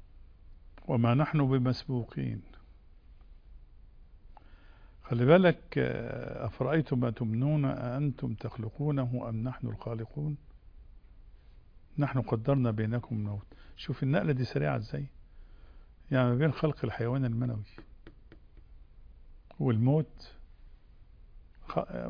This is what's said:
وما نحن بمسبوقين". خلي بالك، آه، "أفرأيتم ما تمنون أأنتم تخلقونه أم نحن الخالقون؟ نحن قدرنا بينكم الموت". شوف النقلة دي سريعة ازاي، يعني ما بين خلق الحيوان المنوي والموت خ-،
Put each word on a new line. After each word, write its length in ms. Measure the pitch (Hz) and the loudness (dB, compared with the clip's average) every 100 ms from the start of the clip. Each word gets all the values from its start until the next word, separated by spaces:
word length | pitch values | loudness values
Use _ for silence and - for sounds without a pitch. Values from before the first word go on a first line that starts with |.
| - - - - - - - - - | -20 -20 -20 -20 -20 -20 -20 -14 0
وما 260 | 127 117 | 4 6
نحن 340 | 127 151 156 135 | 6 4 4 4
بمسبوقين". 920 | 135 127 127 - 127 110 147 131 107 - - - - - - - - - - - - - - - - - - - - - - - - - - | 4 4 0 -2 -4 -4 -4 -4 -6 -10 -20 -20 -20 -20 -20 -20 -20 -20 -20 -20 -20 -20 -20 -20 -20 -20 -20 -20 -20 -20 -20 -20 -20 -20 -16
خلي 220 | - 117 123 | -4 2 8
بالك، 520 | 175 180 - - 143 | 8 8 4 -2 0
آه، 680 | 127 - 117 120 - - 117 | 0 -2 -6 -6 -8 -6 -6
"أفرأيتم 540 | - 127 160 139 127 | -2 0 2 2 0
ما 100 | 123 | 0
تمنون 560 | 110 113 113 139 151 135 | 0 -2 0 2 2 0
أأنتم 680 | - 123 127 147 - 127 | -2 -4 -2 -2 -2 -4
تخلقونه 960 | 110 113 - 110 - 147 139 123 123 117 | -4 -6 -6 -8 -4 -2 0 0 -2 -4
أم 140 | 113 | -4
نحن 240 | 123 120 117 | -4 -4 -6
الخالقون؟ 680 | 104 113 113 110 147 151 147 - - - - - - - - - - - - - - - 151 | -6 -6 -6 -6 -6 -6 -6 -12 -20 -20 -20 -20 -20 -20 -20 -20 -20 -20 -20 -20 -20 -10 -2
نحن 240 | 139 127 | 0 0
قدرنا 500 | 107 113 120 139 120 | 0 -2 2 2 2
بينكم 440 | 107 110 120 - 110 | 2 0 -2 -2 -4
الموت". 300 | 104 101 - - - - | -4 -6 -10 -18 -20 -14
شوف 280 | - 127 | -6 -2
النقلة 300 | 131 170 170 | 2 2 2
دي 100 | 127 123 | 0 0
سريعة 300 | 139 147 123 | 0 0 0
ازاي، 320 | 107 143 139 - - - - - - - - - - | -4 -8 -8 -12 -20 -20 -20 -20 -20 -20 -20 -18 0
يعني 180 | 131 123 | 2 4
ما 60 | 120 | 4
بين 160 | 156 | 2
خلق 340 | - 156 - 117 | 2 0 0 -4
الحيوان 400 | - 120 135 123 | -2 -2 0 0
المنوي 400 | 113 123 110 101 - - - - - - - - - - - - - - - - - - - | 0 -2 -4 -8 -16 -20 -20 -20 -20 -20 -20 -20 -20 -20 -20 -20 -20 -20 -20 -20 -20 -16 -2
والموت 760 | 139 110 127 151 139 - - - - - - - - - - - - - - - - | 2 4 6 4 2 -8 -18 -18 -20 -20 -20 -20 -20 -20 -20 -20 -20 -20 -20 -20 -6
خ-، 420 | - - 120 | -6 -4 -6